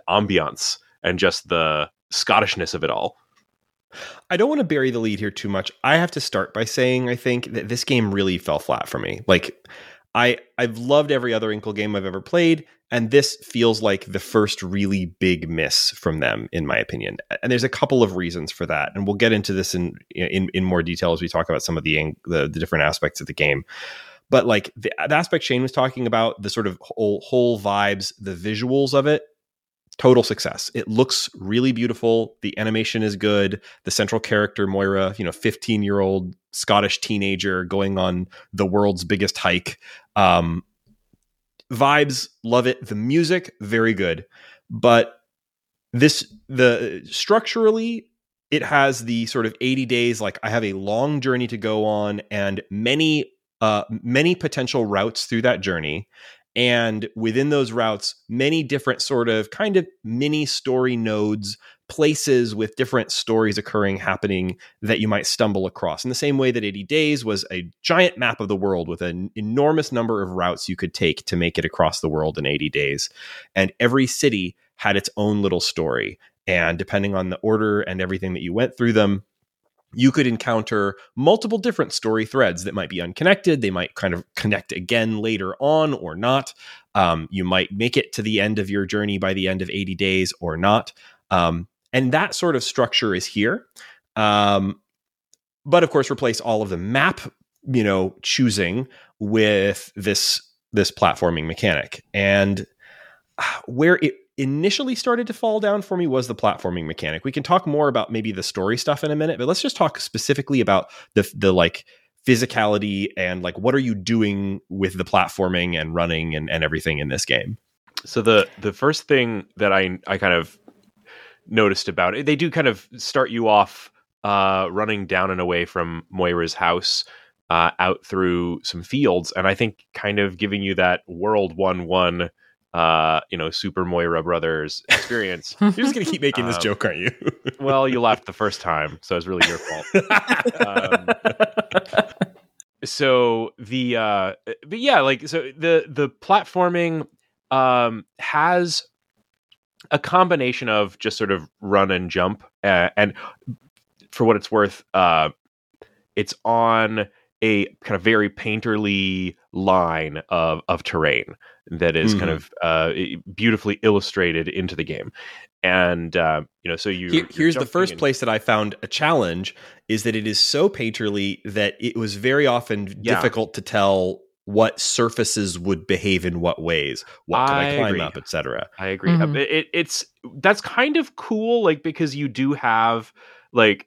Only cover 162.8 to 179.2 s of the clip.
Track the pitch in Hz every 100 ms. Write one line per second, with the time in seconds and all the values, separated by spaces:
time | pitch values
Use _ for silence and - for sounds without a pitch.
162.8 | 80 - 90 85 - 95 113 107 104 101
163.8 | 110 101 - 98 87 82 78 - 90 76
164.8 | 80 76 - - - - - _ 92 92
165.8 | 87 87 82 87 80 78 73 _ 90 80
166.8 | 104 92 90 160 - - 160 147 131 180
167.8 | 185 - 143 127 117 110 - 107 104 101
168.8 | - - 151 160 92 85 98 - - -
169.8 | - 110 113 110 107 104 - 143 196 196
170.8 | 113 - 107 101 98 - - 101 101 -
171.8 | 120 117 110 98 123 139 143 120 - 104
172.8 | 98 101 113 98 120 117 110 - - 107
173.8 | 98 95 92 92 _ _ - 104 110 -
174.8 | - - 117 - 110 113 98 87 90 87
175.8 | - 90 101 92 87 85 85 - 82 80
176.8 | 71 58 - - - 117 131 139 143 143
177.8 | 110 90 78 69 - 80 69 57 - -
178.8 | 95 95 - 170